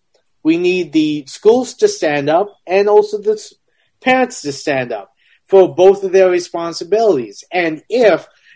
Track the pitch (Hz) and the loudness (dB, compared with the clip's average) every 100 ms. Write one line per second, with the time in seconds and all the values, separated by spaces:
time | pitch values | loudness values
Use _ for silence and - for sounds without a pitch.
0 | _ _ _ _ 156 165 180 185 165 156 | _ _ _ _ -2 0 0 -2 -2 -2
1 | 156 151 135 - 208 247 247 - 208 - | -2 -4 -8 -2 2 2 0 -2 -2 -2
2 | 160 147 143 165 202 - - 190 202 208 | -2 -2 0 0 -2 -8 -4 0 4 4
3 | 208 214 202 214 - - _ _ _ _ | 2 -2 -4 -4 -8 -20 _ _ _ _
4 | 254 254 247 - 147 139 160 135 123 110 | 0 0 0 -4 -10 -8 -6 -4 -4 -10
5 | 95 _ _ _ _ 190 175 139 190 196 | -12 _ _ _ _ 4 4 4 4 4
6 | 196 190 185 180 175 - 170 160 170 208 | 0 2 2 2 -4 -8 -8 -10 -4 0
7 | 226 147 110 - - 180 165 156 - 233 | 2 0 -4 -14 -8 -4 -4 -6 -6 0
8 | 220 156 - _ _ | 2 2 -4 _ _